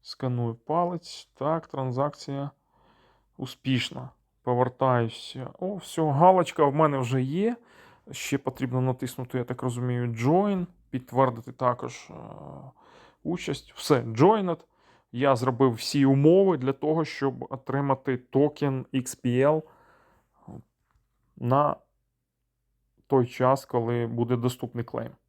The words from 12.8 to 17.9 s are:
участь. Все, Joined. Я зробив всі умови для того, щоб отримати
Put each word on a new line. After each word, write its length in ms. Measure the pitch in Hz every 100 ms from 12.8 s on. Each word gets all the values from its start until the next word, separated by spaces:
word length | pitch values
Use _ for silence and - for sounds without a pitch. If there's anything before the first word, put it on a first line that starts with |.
| _ - - _
участь. 500 | - 170 - 147 - -
Все, 240 | - 139
Joined. 580 | 117 110 170 220 185 165 _ _ _ _ _
Я 240 | 120 139 127
зробив 360 | 127 120 131
всі 340 | 113 - 147 135
умови 500 | 139 147 185 196 160
для 160 | 127
того, 320 | 135 151 156
щоб 420 | 156 - 139 127 127
отримати 680 | 131 - 135 143